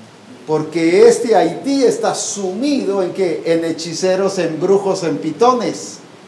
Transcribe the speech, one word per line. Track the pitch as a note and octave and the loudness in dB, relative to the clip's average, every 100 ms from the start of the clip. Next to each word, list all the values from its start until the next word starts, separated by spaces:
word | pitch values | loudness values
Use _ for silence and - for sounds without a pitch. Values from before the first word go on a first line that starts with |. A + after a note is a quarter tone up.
| - - - - - | -20 -20 -20 -16 -4
Porque | D#3 D3+ E3+ E3 F#3 A#3 | -4 -2 -2 2 6 6
este | A#3 A#3+ | 6 2
Haití | G3 E3 - C4 C#4 | 2 2 -2 -2 2
está | A#3+ - - | 2 2 -2
sumido | - - G3+ F#3+ G3+ C#4+ C4+ F#3+ G3 | -4 -6 -6 -6 -4 -2 -2 -2 -2
en | F3+ | -2
qué? | - F3+ - | -2 -2 -2
En | E3 E3 | -2 -2
hechiceros, | E3 D3+ E3+ D3+ F#3 F#3 G3 - | -2 -6 -6 -4 0 0 0 -2
en | E3 D#3 | -4 -2
brujos, | F3+ G3 G3 F3+ | 2 2 2 -4
en | D#3+ D3 | -4 -4
pitones. | D#3 D3+ A#3+ B3 F3 - - - - - | -4 2 2 2 -2 -6 -12 -18 -20 -20